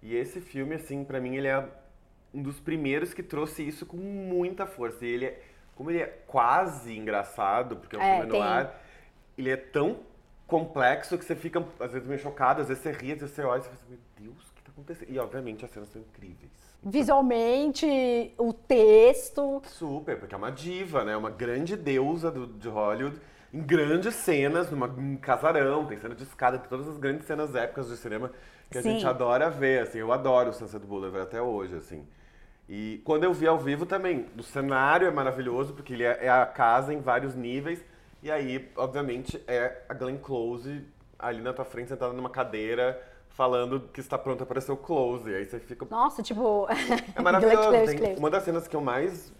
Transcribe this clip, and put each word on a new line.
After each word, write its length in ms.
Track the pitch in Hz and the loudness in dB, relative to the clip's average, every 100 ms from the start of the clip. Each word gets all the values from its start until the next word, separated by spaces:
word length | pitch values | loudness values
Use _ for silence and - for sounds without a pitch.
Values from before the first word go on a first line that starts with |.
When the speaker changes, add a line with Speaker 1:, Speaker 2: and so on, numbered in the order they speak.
Speaker 1:
E 120 | 110 117 | -2 -2
esse 240 | 123 185 | -2 -8
filme, 360 | 175 139 135 156 | -12 -8 -6 -8
assim, 280 | 156 139 | -8 -8
pra 160 | 139 135 | -6 -6
mim, 160 | 127 131 | -4 -4
ele 120 | 139 | 0
é 200 | 135 135 - - - _ _ _ | 0 -2 -14 -20 -20 _ _ _
um 120 | 139 | -10
dos 160 | 139 143 | -10 -8
primeiros 520 | - 160 143 139 160 | -6 -4 -2 -2 -2
que 120 | - | -8
trouxe 440 | 175 147 151 - 147 | -8 -6 -6 -6 -8
isso 200 | 151 175 | -8 -12
com 100 | 175 | -10
muita 720 | 196 202 190 180 180 185 190 | -10 -8 -4 -2 -2 -2 -8
força, 360 | - 120 113 | -6 -8 -6
e 40 | 120 | -4
ele 160 | 120 127 | -2 -4
é, 160 | - - - - - | -8 -18 -20 -20 -12
como 140 | 143 | -4
ele 100 | 170 | -2
é 40 | - - - | -2 -8 -4
quase 680 | 135 117 147 185 143 120 110 | 2 6 4 2 -2 -10 -8
engraçado, 800 | 107 104 101 - 101 107 127 107 | -2 0 -2 -2 2 2 0 -6
porque 180 | - 107 | -10 -2
é 40 | |
um 40 | |
Speaker 2:
É, 120 | 196 190 | 2 2
Speaker 1:
filme 120 | 117 | 2
Speaker 2:
tem. 80 | 107 | 0
Speaker 1:
no 60 | 104 | 2
ar, 340 | 113 135 - - - - _ _ - | 2 0 -8 -20 -20 -20 _ _ -6
ele 140 | 131 | -2
é 80 | 131 | -2
tão 400 | - 151 151 247 - - _ - - | -2 0 0 -2 -12 -20 _ -20 -2
complexo 720 | 165 165 143 127 147 - 180 | 0 0 2 4 4 -2 -6
que 80 | - | -4
você 100 | 165 | -6
fica, 300 | 165 170 147 - | -4 -4 -6 -8
às 120 | 123 | -8
vezes, 140 | 123 123 | -8 -6
meio 120 | 139 | -8
chocado, 420 | 143 139 131 151 | -8 0 2 4
às 60 | 143 | 0
vezes 160 | 131 | -4
você 80 | 160 | -6
ri, 220 | 131 127 | -8 -8
às 60 | 147 | -8
vezes 120 | 143 | -8
você 80 | - | -6
olha 180 | 139 123 | -2 -2
e 40 | |
você 60 | 131 | -4
fala 100 | 127 | -16
assim, 80 | - | -20
"Meu 100 | 123 - - 104 | -20 -20 -20 -20
Deus, 140 | 127 - | -20 -20
o 40 | |
que 80 | - | -20
tá 100 | - | -20
acontecendo?" 380 | 139 143 170 - | -20 -16 -14 -8
E, 80 | 131 | -4
obviamente, 480 | 113 131 123 107 120 | -4 -4 -8 -10 -12
as 60 | |
cenas 180 | - 104 | -16 -16
são 100 | 113 | -18
incríveis. 500 | 113 - 95 87 - - - - 196 226 247 277 269 | -20 -20 -20 -20 -20 -20 -20 -14 -4 0 4 4 4
Speaker 2:
Visualmente, 1000 | 233 226 254 302 269 320 269 254 240 233 - | 2 2 2 0 0 2 2 2 0 -2 -2
o 140 | 233 | -2
texto. 1120 | 220 - 254 220 214 233 285 - - 285 277 277 | -2 2 8 10 12 10 8 -2 -4 -2 -2 -8
Speaker 1:
Super, 520 | - 160 143 147 120 | -10 -6 -6 -4 -6
porque 160 | 98 101 | -6 -8
é 20 | |
uma 140 | 107 | -8
diva, 520 | 135 156 180 190 147 104 | -8 -8 -6 -2 -2 0
né? 100 | 107 | -2
Uma 140 | 107 | -4
grande 480 | 98 120 123 165 208 | -6 -4 -2 -2 -4
deusa 520 | 147 135 135 170 165 | 0 2 2 0 -2
do, 160 | 139 120 | -4 -10
de 200 | 107 113 | -10 -6
Hollywood, 520 | 107 104 110 135 147 - - - | 0 0 0 -4 -6 -18 -20 -14
em 80 | 143 | -10
grandes 540 | 147 165 147 165 196 226 | 2 2 4 2 0 -2
cenas, 540 | - 151 139 165 175 | 0 4 4 2 0
numa, 180 | 143 127 | -2 -4
num 280 | 131 139 135 | -4 -6 -6
casarão, 720 | - 123 147 160 135 147 143 | 0 2 4 4 4 2 -2
tem 120 | 104 | -6
cena 160 | 113 120 | -10 -12
de 80 | |
escada, 340 | 135 - 127 127 | -16 0 0 0
tem 80 | - | -6
todas 180 | 127 147 | -8 -8
as 100 | 147 | -4
grandes 280 | 135 151 151 | -2 -2 -4
cenas 300 | 151 151 127 | -4 -2 -2
épicas 320 | 120 - 123 | -4 -4 -8
de 80 | 120 | -8
cinema 340 | 120 107 127 - - - - | -8 -6 -6 -10 -20 -20 -10
que 80 | 127 | -4
a 40 | |
Speaker 2:
Sim. 100 | 123 | -2
Speaker 1:
gente 120 | 220 165 | 0 0
adora 420 | 127 123 123 156 | 0 2 4 2
ver, 340 | 143 135 131 | 2 2 2
assim. 160 | 113 113 | 0 -4
Eu 120 | 110 | -2
adoro 380 | 131 135 127 120 | 0 4 4 4
o 40 | |
Sunset 320 | 107 107 101 98 | -2 -10 -12 -8
Boulevard 400 | 101 95 95 95 | -8 -6 -6 -6
até 140 | 113 | -4
hoje, 340 | 123 107 92 87 | -4 -4 -6 -10
assim. 300 | 80 80 71 - - - - - - | -12 -16 -18 -20 -20 -20 -20 -20 -16
E 340 | 101 107 110 - | -10 -10 -10 -2
quando 180 | 151 | 2
eu 100 | 180 | 2
vi 140 | 170 160 | 2 4
ao 100 | 160 | 2
vivo 280 | 135 143 175 | 2 -4 -2
também, 400 | 190 185 156 113 113 | -2 -2 -2 -4 -12
o 60 | |
cenário 640 | 120 139 139 135 139 165 185 | -10 -4 0 2 4 6 4
é 40 | |
maravilhoso, 600 | 147 131 131 127 120 143 | 2 -2 -2 -4 -2 -4
porque 200 | 143 135 | -6 -12
ele 100 | 123 | -2
é, 220 | 120 117 127 | 0 2 6
é 40 | |
a 160 | 127 120 | 6 6
casa 480 | - 120 120 135 | 4 6 6 4
em 60 | 151 | -4
vários 360 | 127 123 139 127 | 2 2 0 -6
níveis. 480 | 120 127 143 170 - - - - | -6 -4 -4 -8 -10 -20 -20 -18
E 100 | 143 | -6
aí, 380 | 156 135 131 131 - | -4 -2 -6 -8 -4
obviamente, 640 | 131 135 143 120 135 - - | -2 -2 -4 -4 -6 -10 -2
é 360 | 123 123 - - | 0 0 -4 -12
a 60 | |
Glenn 240 | 127 127 139 | -6 -6 -6
Close 640 | 131 131 117 120 127 143 - - - - | -6 -4 -2 -4 -8 -10 -12 -20 -20 -8
ali 220 | 120 117 | -6 -4
na 120 | 117 | -6
tua 120 | 127 131 | -6 -8
frente, 240 | 117 123 | -8 -10
sentada 240 | 131 123 | -4 -4
numa 160 | 123 127 | -4 -8
cadeira, 720 | 127 123 107 107 120 127 127 - - - | -4 -4 -4 -4 0 0 -2 -10 -20 -20
falando 520 | - 127 127 123 135 131 | 2 2 4 0 -2 -6
que 80 | - | -14
está 180 | 131 139 | -6 -4
pronta 280 | 135 127 127 | -2 -4 -4
para 160 | 127 | -4
seu 160 | 135 135 | -4 -6
close. 520 | - 160 123 123 110 | -2 0 0 -2 -4
E 60 | 98 | -6
aí 100 | 98 | -6
você 140 | 120 | -10
fica 260 | - 120 135 | -12 -12 -6
Speaker 2:
Nossa, 320 | 226 262 285 | 2 2 0
tipo, 420 | 220 214 240 208 196 | -6 0 2 2 2
<laughs> 420 | 240 - 233 - - | -2 0 0 -2 0
Speaker 1:
É 60 | |
maravilhoso. 460 | 175 185 220 220 214 | 4 6 8 8 8
Speaker 2:
Glenn 20 | 233 | 8
Close, 140 | 220 147 | 6 4
Speaker 1:
Tem 100 | 214 | 0
Speaker 2:
Close. 140 | 190 | 2
Speaker 1:
uma 100 | 151 | 2
das 140 | 185 | 2
cenas 240 | 190 170 170 | 0 -2 -2
que 80 | 156 | -2
eu 60 | |
mais 520 | 139 123 170 175 - - | 0 0 0 -4 -14 -20